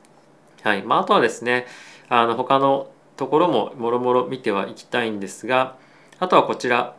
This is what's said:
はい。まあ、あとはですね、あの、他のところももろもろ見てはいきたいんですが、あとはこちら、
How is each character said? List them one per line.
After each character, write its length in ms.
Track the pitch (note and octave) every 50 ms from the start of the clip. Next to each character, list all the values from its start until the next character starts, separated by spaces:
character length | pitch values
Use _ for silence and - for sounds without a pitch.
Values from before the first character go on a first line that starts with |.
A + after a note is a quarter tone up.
| _ _ _ _ _ _ _ _ _ _ _ _ -
は 120 | G#2+ G#2
い。 80 | G2 G2+
ま 140 | A2+ C3+
あ、 20 | E3
あ 40 | G3
と 80 | - G#3+
は 80 | F#3
で 80 | C3 A2
す 160 | - - A#2
ね、 220 | A#2+ B2 B2 B2 - - - - - - - - -
あ 180 | A#2+ A#2+ A#2
の、 80 | A#2 A2+
他 240 | A2+ B2+ - C#3 C3+
の 320 | C#3 C#3 C3+ C#3 - - - _ _ _ _
と 120 | - C#3 C3
こ 120 | C#3+ D#3
ろ 80 | F3 F3
も 240 | D#3 - - - -
も 140 | C3+ A#2 A#2
ろ 80 | A#2+ B2
も 140 | B2 B2 B2
ろ 140 | B2+ B2
見 120 | G2+ - -
て 120 | - A#2
は 160 | G2+ G2 G2 F#2
い 60 | -
き 80 | - -
た 200 | - - B2 A#2+
い 60 | A2+
ん 100 | G#2+ G2+
で 80 | G2 F#2+
す 180 | - - -
が、 300 | A2 B2+ B2+ C3 C3 - - _ _ _ - - _ - -
あ 100 | F#3 F3+
と 80 | F#3+
は 80 | D#3+ B2
こ 100 | - A2+
ち 140 | - - B2+
ら、 280 | A#2+ A#2+ - - -